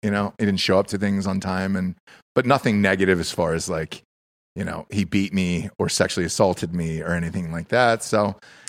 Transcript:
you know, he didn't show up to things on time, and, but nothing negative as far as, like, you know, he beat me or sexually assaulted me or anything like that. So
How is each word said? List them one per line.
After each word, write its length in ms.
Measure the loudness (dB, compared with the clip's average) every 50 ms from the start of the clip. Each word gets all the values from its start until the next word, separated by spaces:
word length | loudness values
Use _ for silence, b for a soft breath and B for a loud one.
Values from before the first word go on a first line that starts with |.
you 100 | -4 -2
know, 220 | 0 0 -2 -2 -4 -2
he 80 | 0
didn't 140 | 0 0 0
show 200 | 2 2 4 4
up 80 | 2 2
to 100 | -2 -2
things 300 | -2 0 0 0 0 -2
on 120 | -2 -2
time, 360 | -2 -2 -4 -2 -2 -2 -2
and, 200 | -2 -2 -4 -6 _ _ b b b b _ -2
but 120 | 0 2
nothing 360 | 4 4 4 4 2 2 4
negative 380 | 4 4 4 4 4 4 4 2
as 120 | 2 -4
far 220 | -2 -2 0 0 0
as, 160 | -2 -4 -4
like, 320 | -4 -6 -6 -8 -10 -16 _ _ _ _ _ _ _ _ _ _ -10
you 80 | -8 -8
know, 220 | -6 -6 -10 -10 -6
he 140 | -2 -2 -2
beat 300 | 0 0 0 0 0 0
me 360 | 0 0 0 0 -2 -4 -6 -4 -2
or 120 | -2 0
sexually 360 | 2 2 0 0 0 -2 -2
assaulted 480 | -2 2 2 2 2 2 0 -4 -6 -4
me 280 | -4 -4 -4 -4 -4
or 80 | -4 -2
anything 400 | -2 -2 -2 -4 -4 -6 -6 -6
like 160 | -6 -8 -6 -2
that. 340 | 2 2 4 4 2 2 0
So 320 | 0 2 2 2 2 -2 -6 B B B B B